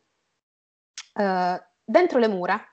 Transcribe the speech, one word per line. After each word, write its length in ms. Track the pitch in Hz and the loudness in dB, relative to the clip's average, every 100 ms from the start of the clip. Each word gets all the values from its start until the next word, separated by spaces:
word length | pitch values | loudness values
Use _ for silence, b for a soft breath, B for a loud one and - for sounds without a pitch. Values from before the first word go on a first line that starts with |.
| _ _ _ _ _ _ _ _ _ - - | _ _ _ _ _ _ _ _ _ -20 -12
Eh, 500 | - 202 185 180 180 - _ | -4 -2 0 -2 -4 -10 _
dentro 340 | - 294 359 262 | 0 2 4 2
le 100 | 226 | 0
mura, 320 | 190 175 202 - | 0 -4 -4 -8